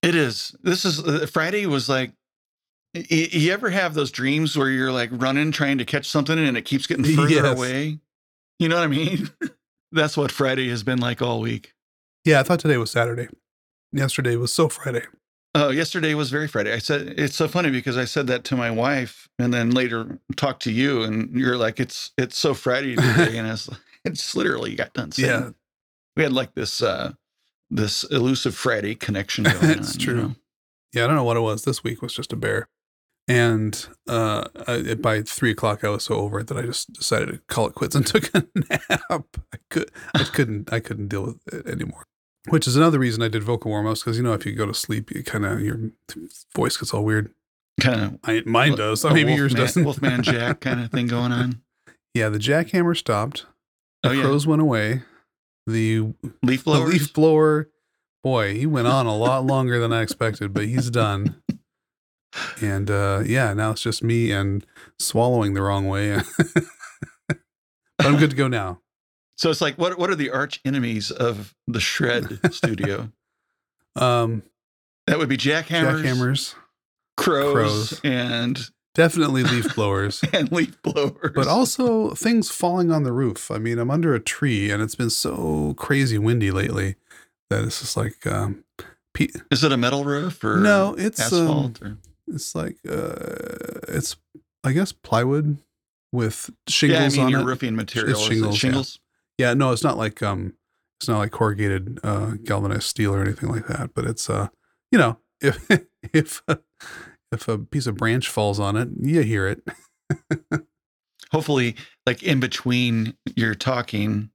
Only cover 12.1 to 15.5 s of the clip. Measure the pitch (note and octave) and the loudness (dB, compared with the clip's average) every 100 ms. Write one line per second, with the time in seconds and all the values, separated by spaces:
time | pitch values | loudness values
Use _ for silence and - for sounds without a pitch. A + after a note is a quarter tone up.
12.1 | _ - D3 C3+ F3 D#3 C3 A2 A#2+ A#2 | _ 4 6 6 2 2 2 2 0 0
13.1 | A#2+ - - _ _ _ _ _ C#3+ C3+ | -2 -10 -14 _ _ _ _ _ -2 -2
14.1 | - B2+ A#2 A#2+ - D#3+ - - A#2+ - | 0 0 0 0 2 0 0 -6 -6 -8
15.1 | _ _ _ _ | _ _ _ _